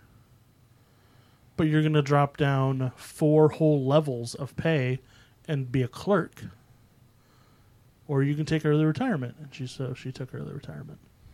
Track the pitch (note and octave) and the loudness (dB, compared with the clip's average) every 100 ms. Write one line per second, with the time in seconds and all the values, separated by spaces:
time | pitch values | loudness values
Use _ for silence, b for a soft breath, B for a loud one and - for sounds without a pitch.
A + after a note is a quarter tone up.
0 | _ - _ _ _ _ _ b b b | _ -20 _ _ _ _ _ b b b
1 | b b b b _ - D#3+ D#3 D#3 D3+ | b b b b _ -2 2 4 4 2
2 | C#3 C#3+ C#3+ - C#3 C3+ C3+ C3 C3 - | 4 4 2 2 0 2 2 0 -4 -6
3 | - - D#3 D3+ D3+ - D#3 D3 C3 D3+ | -16 -2 4 6 6 4 2 2 4 2
4 | D3 B2 A#2 - B2+ - E3 D#3 B2+ B2+ | 2 -4 -8 -10 -10 -4 0 0 0 -4
5 | b b b b - D3 B2+ C3 B2 - | b b b b -6 -6 -2 -2 -2 -4
6 | - G3+ - - - - _ _ _ _ | 0 0 0 -8 -18 -18 _ _ _ _
7 | _ _ b b b b b b _ _ | _ _ b b b b b b _ _
8 | - C#3 C#3 D3 C3+ D#3 D3+ D3+ D#3 D3 | -4 0 0 -2 -2 -2 2 2 2 0
9 | C4 E3 B2 - C#3+ - B2+ - C3 C3 | -2 -2 -6 -12 -18 -12 -12 -8 -10 -8
10 | B2+ - C3 - C#3+ - - D3+ D3 - | -10 -12 -12 -12 -12 -12 -14 -14 -16 -20
11 | _ _ - | _ _ -20